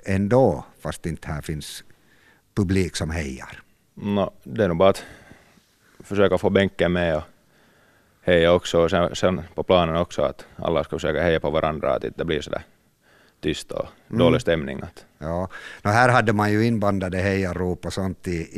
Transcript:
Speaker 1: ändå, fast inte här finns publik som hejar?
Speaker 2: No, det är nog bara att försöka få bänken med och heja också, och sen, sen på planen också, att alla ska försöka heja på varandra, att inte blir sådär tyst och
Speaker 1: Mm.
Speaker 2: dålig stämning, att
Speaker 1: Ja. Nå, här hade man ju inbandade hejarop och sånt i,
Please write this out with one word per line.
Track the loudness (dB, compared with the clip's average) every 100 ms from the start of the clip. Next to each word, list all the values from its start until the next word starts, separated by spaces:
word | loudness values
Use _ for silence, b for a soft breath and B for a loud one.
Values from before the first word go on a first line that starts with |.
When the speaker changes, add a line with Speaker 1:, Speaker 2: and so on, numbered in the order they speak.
| -2
Speaker 1:
ändå, | 0 4 4 4 2 -6 _
fast | -10 -8 -8
inte | -8 -8
här | -8
finns | -8 -8 -10 -16 -20 b b b b b _ -4
publik | 0 0 0 -4
som | -4
hejar? | -4 -6 -10 -14 -20 -20 _ _
Speaker 2:
No, | -10 -4 -2 -2 -6
det | -6 0
är | 2
nog | 4
bara | 4
att | 2 B B B B B B B _ _ -20
försöka | -4 2 4 4
få | 2
bänken | 2 2 0 0
med | 0 0 -2
och | -6 _ _ b b b b b b _
heja | 2 4 6
också, | 4 2 2
och | 2
sen, | 2 0 0
sen | 0 0 -6 -6
på |
planen | 2 4 4 0
också, | -2 -2
att | -4 -4 -18 -8
alla | -2 -2
ska | -2 -4
försöka | -2 0
heja | 0 0
på | 0
varandra, | 0 -2 -2 -2
att | -2
inte | -4 -6 -4
blir | -4
sådär | -6 -10 -10 _ _ _ b b b _
tyst | -6 -6 -8
och | -8 -10 -14 -6
Speaker 1:
Mm. | 2
Speaker 2:
dålig | 4 4
stämning, | 0 -2 -4 -10
att | -12 -16 -20 -12
Speaker 1:
Ja. | -8 -6 -6 B B B
Nå, | 0
här | 4 6
hade | 4 4
man | 2 2
ju | 2 2
inbandade | 2 0 0 -2 -2
hejarop | 0 0 -2 -2 -4 -4 -6
och |
sånt | -6 -6 -6 -6
i, | -6 -6